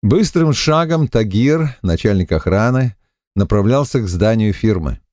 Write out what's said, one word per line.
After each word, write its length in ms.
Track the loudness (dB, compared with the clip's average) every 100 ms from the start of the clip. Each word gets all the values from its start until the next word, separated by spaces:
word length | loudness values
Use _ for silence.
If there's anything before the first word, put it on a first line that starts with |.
Быстрым 520 | 2 2 2 0 0
шагом 560 | 0 0 0 0 0 0
Тагир, 680 | 0 0 0 2 2 -2 -4
начальник 500 | -2 0 2 0 0
охраны, 640 | -2 0 0 0 0 -2 -6 _ _ _ -4
направлялся 640 | 0 2 2 0 0 -4
к 80 | -4
зданию 460 | 0 0 2 0
фирмы. 480 | 0 0 0 -4 -8 _